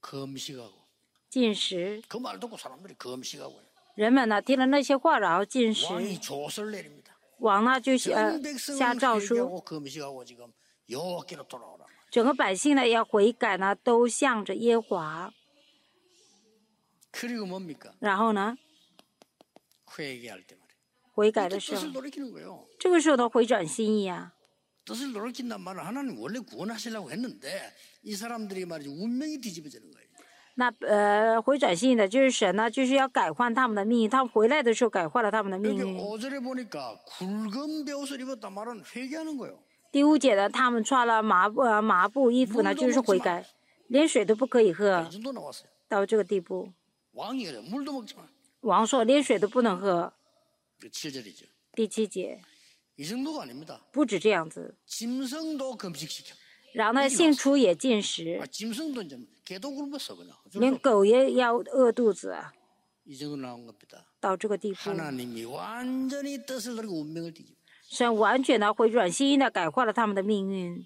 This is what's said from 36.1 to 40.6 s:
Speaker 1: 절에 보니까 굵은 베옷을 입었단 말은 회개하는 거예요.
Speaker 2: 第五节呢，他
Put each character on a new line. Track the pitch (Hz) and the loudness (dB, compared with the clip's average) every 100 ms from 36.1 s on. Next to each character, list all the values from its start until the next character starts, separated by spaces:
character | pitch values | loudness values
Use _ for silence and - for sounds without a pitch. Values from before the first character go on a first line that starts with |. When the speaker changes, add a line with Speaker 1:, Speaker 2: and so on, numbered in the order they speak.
| 214 | -8
Speaker 1:
절 | 262 | -8
에 | 277 | -8
보 | 247 254 | -8 -8
니 | 233 | -10
까 | 151 127 104 - | -10 -12 -14 -18
굵 | - 185 208 220 | -12 -8 -6 -6
은 | 214 302 311 285 | -6 -8 -8 -8
베 | |
옷 | 285 277 | -8 -8
을 | 277 | -10
입 | 254 | -10
었 | 262 | -10
단 | 202 | -10
말 | 196 226 | -10 -10
은 | 226 | -12
회 | - 240 254 | -14 -12 -10
개 | 311 | -8
하 | |
는 | 320 294 | -8 -8
거 | 185 | -10
예 | |
요. | - _ _ _ | -14 _ _ _
Speaker 2:
第 | 277 | 2
五 | 294 302 | 4 6
节 | 262 202 | 4 4
呢， | 202 | 2
他 | 233 | 2